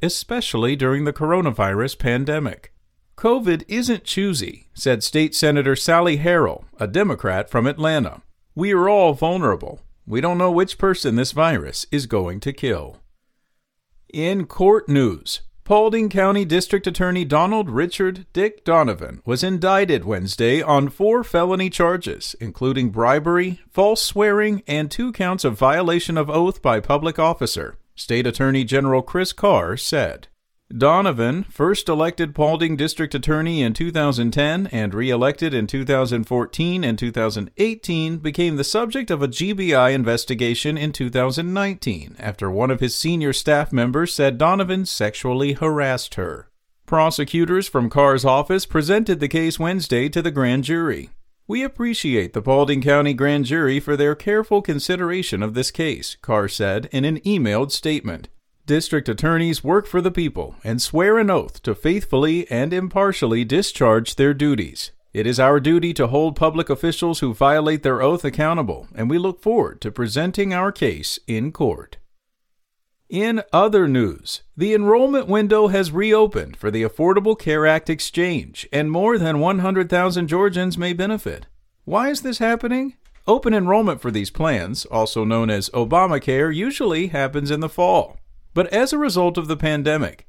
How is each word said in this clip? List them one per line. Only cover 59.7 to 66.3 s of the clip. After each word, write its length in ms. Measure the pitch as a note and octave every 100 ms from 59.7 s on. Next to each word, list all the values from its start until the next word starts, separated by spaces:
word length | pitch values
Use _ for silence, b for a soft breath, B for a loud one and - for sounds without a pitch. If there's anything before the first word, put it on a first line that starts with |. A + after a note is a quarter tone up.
| G3 G3+
for 140 | F3+
the 100 | F#3
people 460 | F3 D3+ - - -
and 180 | A2 B2
swear 360 | - D#3 G3 A3+
an 120 | G#3
oath 320 | E3+ - -
to 120 | - G#2
faithfully 720 | D3+ G3+ - C3+ D#3 E3+ E3+
and 220 | A#2+ D3
impartially 720 | F3+ F3+ G3 G3 F#3 A#2+ A2+
discharge 720 | A#2 D3+ G3+ - A#2+ A2+ A#2 -
their 180 | C#3
duties. 580 | C#3+ D3 A#2 D#2 - - - _
It 140 | - A2
is 100 | B2
our 220 | C3 D3
duty 340 | C#3+ E3+ E3+ E3
to 120 | A#2+
hold 300 | C#3+ D#3+